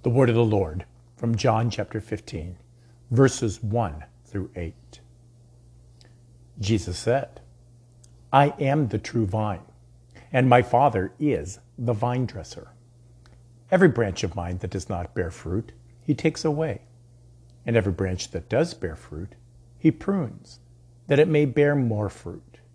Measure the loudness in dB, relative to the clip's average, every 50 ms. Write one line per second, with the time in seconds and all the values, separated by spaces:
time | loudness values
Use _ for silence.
0 | 0 0 2 4 4 4 4 4 4 4 2 0 0 -2 -6 -10 -10 _ _ -20
1 | _ _ _ -6 -2 -2 -2 2 2 2 2 2 0 -2 -4 -4 -8 -6 -8 -10
2 | -8 -8 -10 -10 -10 -12 -12 -10 -10 -10 -14 -16 -20 _ _ _ _ -20 -20 _
3 | -8 -2 4 6 6 6 4 0 -4 -4 -4 -4 -6 -4 -2 -2 -2 -4 -6 -10
4 | -16 -18 _ -20 _ -12 -10 -10 -10 -8 -10 -10 -10 -10 -10 -14 -20 -20 -20 -20
5 | -20 -20 -20 _ -20 -20 _ _ -20 -20 -20 -20 -20 -20 -20 -20 -20 -20 -20 -20
6 | -20 -20 -20 -20 -20 -20 -20 -20 -20 -20 -12 -8 -2 0 0 0 0 -4 -10 -6
7 | -2 0 0 0 -2 -6 -14 -20 -20 -20 -20 -20 -20 -20 -20 -20 _ _ _ -20
8 | -20 -20 -20 -20 -10 2 4 6 6 6 2 -2 0 0 2 2 0 0 -2 -4
9 | -6 -2 -2 0 0 0 0 -2 -2 -2 -4 -6 -10 -18 -20 -20 -20 -20 -20 -20
10 | _ _ -20 -20 -20 -2 0 2 6 8 6 6 6 4 2 4 4 4 2 2
11 | -2 -2 -4 _ -2 0 0 -2 -4 -8 -12 -16 _ _ _ -6 -4 -2 -2 -2
12 | -2 -2 -2 -2 -4 -4 -6 -12 -14 -14 -16 -18 -20 -20 -20 -20 _ _ _ _
13 | -20 -20 -20 -20 -20 -20 -20 -20 -20 -20 -20 -20 -4 0 4 6 6 6 4 4
14 | -2 -2 -2 -4 -6 -6 -6 -6 -6 -6 -6 -6 -8 -6 -8 -8 -8 -6 -8 -8
15 | -8 -8 -6 -6 -6 -6 -8 -12 -8 -4 -4 -4 -4 -6 -16 -20 -20 -20 -20 -14
16 | -4 -4 -4 0 0 -2 -2 0 -4 -4 -2 -2 -4 -6 -6 -10 -12 _ -20 -20
17 | -20 -20 -20 -20 -20 -20 -20 -20 -20 -20 -20 -10 -4 2 2 2 4 2 0 0
18 | -2 -2 -2 -6 -8 -8 -8 -10 -6 -2 0 0 0 0 -4 -8 -8 -8 -8 -10
19 | -16 -14 -12 -12 -12 -12 -14 -20 -20 -20 _ -20 -20 -20 -20 0 0 0 0 2
20 | -4 -4 -2 -2 -2 -4 -8 -14 -20 -20 -20 -20 _ _ -20 _ _ -20 _ -20
21 | _ 0 4 4 4 4 4 2 2 2 2 2 2 4 4 2 0 0 0 -2
22 | -4 -4 -6 -10 -14 -14 -14 -14 -16 -20 -20 -20 _ _